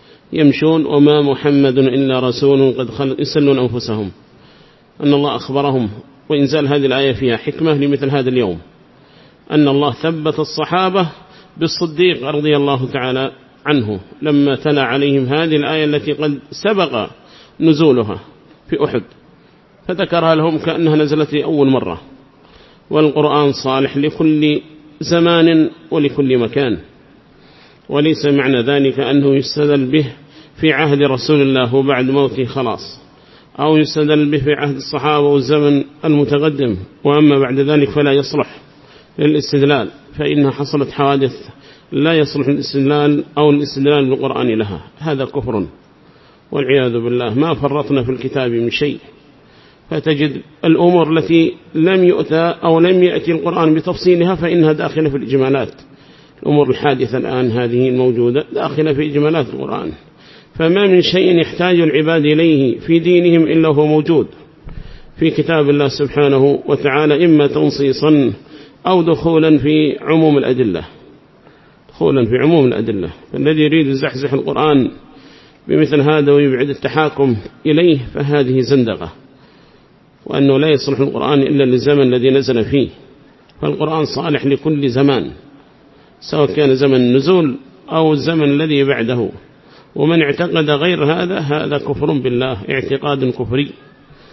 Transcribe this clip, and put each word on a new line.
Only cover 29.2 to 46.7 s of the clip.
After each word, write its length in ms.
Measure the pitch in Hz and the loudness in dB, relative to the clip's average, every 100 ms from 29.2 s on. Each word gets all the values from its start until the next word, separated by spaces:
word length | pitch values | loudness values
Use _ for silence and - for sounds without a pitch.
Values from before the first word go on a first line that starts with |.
| 139 139 | 2 2
يستدل 500 | 127 151 147 143 131 | -2 -2 0 0 0
به 200 | 151 131 - - - - - | 0 -2 -8 -20 -20 -20 -4
في 120 | 156 | -2
عهد 280 | 139 151 143 | 0 0 2
رسول 400 | 139 127 139 147 | 2 0 0 2
الله 340 | 135 131 120 135 | 2 2 0 0
وبعد 340 | 135 127 131 | 0 0 0
موته 360 | 143 131 110 120 | 0 0 -2 -6
خلاص، 560 | 135 120 - - - - _ _ - _ - | -4 -6 -6 -12 -20 -20 _ _ -20 _ -4
أو 180 | 151 156 | 0 2
يستدل 540 | 147 156 151 151 147 | 2 0 0 2 2
به 60 | 147 | 0
في 160 | 139 | 0
عهد 220 | 139 143 139 | -2 -2 -6
الصحابة 520 | - 143 147 151 143 | -8 -4 -2 0 2
والزمن 560 | 143 123 151 147 139 - - 165 | 2 2 2 2 2 -2 -6 0
المتقدم، 720 | 147 139 143 156 139 123 95 95 - | 0 2 0 0 -2 -4 -4 -10 -4
وأما 360 | 143 147 151 139 | 0 4 4 4
بعد 200 | 127 135 | 2 0
ذلك 300 | 143 151 139 | 2 2 2
فلا 220 | 151 143 | 0 2
يصلح 440 | 139 135 139 - - - - - - _ - | 2 0 -4 -4 -8 -20 -20 -20 -20 _ -2
للاستدلال، 720 | 151 151 - 143 139 139 - - - - | 0 0 0 0 2 0 -2 -10 -14 -6
فإنها 340 | 147 147 139 | -2 0 0
حصلت 400 | 135 143 147 131 | -2 -4 -4 -4
حوادث 420 | - 139 139 131 - - - - - - | -2 0 0 -2 -4 -18 -20 -20 -20 -8
لا 220 | 139 156 | -2 0
يصلح 340 | 165 143 147 139 | 2 0 -2 -2
الاستدلال 760 | 139 139 139 135 147 147 143 - - | -2 -2 -2 0 2 2 0 -2 0
أو 120 | 151 | 2
الاستدلال 600 | 147 143 139 143 147 131 | 2 -2 -2 0 2 0
بالقرآن 380 | 135 131 - 123 | -2 -2 -2 -2
لها، 340 | 110 104 87 - - | -2 -4 -8 -14 -12
هذا 280 | 156 139 127 | -6 -6 -4
كفر 420 | 143 117 107 78 - _ _ - - _ _ - | -6 -4 -4 -6 -10 _ _ -20 -20 _ _ -8
والعياذ 400 | 147 127 | -4 0